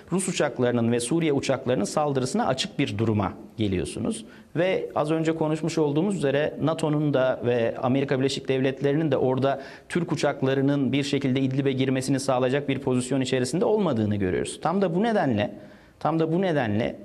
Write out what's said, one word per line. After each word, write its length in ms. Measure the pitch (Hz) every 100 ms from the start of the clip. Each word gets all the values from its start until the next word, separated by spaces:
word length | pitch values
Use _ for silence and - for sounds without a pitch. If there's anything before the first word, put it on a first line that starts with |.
| -
Rus 160 | 180 190
uçaklarının 640 | 175 151 - 123 120 113
ve 80 | 120
Suriye 340 | 117 165 165
uçaklarının 500 | 139 135 127 120 127
saldırısına 640 | - - 151 135 127 208 240
açık 320 | - - -
bir 180 | 131 104
duruma 360 | 113 107 92 - - -
geliyorsunuz. 680 | 107 92 - - 104 214 - - - 143
Ve 340 | 180 185 - -
az 160 | 151
önce 240 | 160 160 160
konuşmuş 420 | 156 156 170 160
olduğumuz 380 | 151 143 190 190
üzere 380 | 143 135 151 -
nato'nun 520 | 143 160 160 151 151
da 260 | 135 131 127 120
ve 300 | 120 113 -
Amerika 380 | 123 135 139 131
Birleşik 280 | 135 - -
Devletleri'nin 640 | 135 131 131 143 147 160
de 60 | 135
orada 440 | 127 131 135 131 - - -
Türk 220 | 170 170
uçaklarının 800 | 151 147 135 131 135 135 143 127
bir 120 | 143
şekilde 380 | 139 139 139 131
İdlib'e 300 | 135 131 139
girmesini 480 | 131 131 131 127 135
sağlayacak 500 | 135 127 127 139 143
bir 100 | 131
pozisyon 420 | 135 127 120 139
içerisinde 440 | 131 135 123 165 220
olmadığını 500 | 214 185 117 107 104
görüyoruz. 440 | 92 62 - -
Tam 200 | 147 185
da 140 | 190 165
bu 80 |
nedenle, 500 | 233 214 151 104 104 - - - - -
tam 200 | 151 160
da 140 | 160
bu 80 | 170
nedenle 540 | 190 151 117 101 120 -